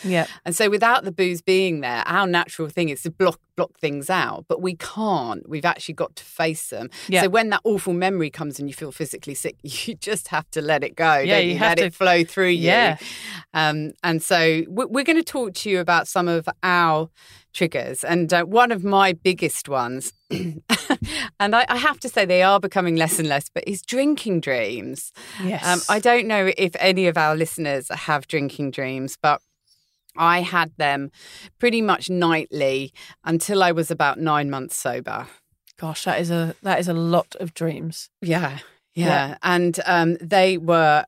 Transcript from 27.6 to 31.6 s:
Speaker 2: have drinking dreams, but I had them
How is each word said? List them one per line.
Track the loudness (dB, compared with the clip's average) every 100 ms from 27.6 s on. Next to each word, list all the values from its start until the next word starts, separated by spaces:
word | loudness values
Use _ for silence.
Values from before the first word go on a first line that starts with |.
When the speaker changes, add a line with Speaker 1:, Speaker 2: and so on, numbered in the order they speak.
| -4 -4 -6
Speaker 2:
have | -8 -2 -4 -2
drinking | -4 -4 -4 -6
dreams, | -4 -6 -6 -8 -2
but | 0 0 -4 _ _ _ _ _ _ 0
I | 2 2
had | 2 0 0 0
them | 0 0 -4 -12 -20 -20 -20 _